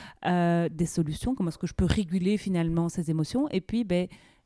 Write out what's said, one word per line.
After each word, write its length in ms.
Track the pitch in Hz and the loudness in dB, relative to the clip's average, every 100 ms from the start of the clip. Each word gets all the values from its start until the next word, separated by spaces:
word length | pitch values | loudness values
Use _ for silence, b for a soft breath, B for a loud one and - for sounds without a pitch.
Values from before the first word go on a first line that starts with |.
| B - - | B -6 0
euh, 420 | 175 170 170 170 | 2 4 4 2
des 160 | 160 170 | 0 -2
solutions, 480 | - 156 151 240 262 | 0 -2 -2 -2 -2
comment 140 | 175 | -2
est-ce 80 | - | -4
que 80 | 180 | -4
je 60 | - | 0
peux 100 | 180 | 2
réguler 520 | 220 175 185 180 208 | 2 0 0 2 0
finalement 520 | 196 180 165 165 170 | 0 0 2 0 0
ces 220 | - 160 | -2 -2
émotions, 360 | 160 156 247 302 | -2 0 0 0
et 120 | 190 | -2
puis 220 | - 226 | -2 -2
ben, 240 | 214 175 180 B B B | 0 0 -2 B B B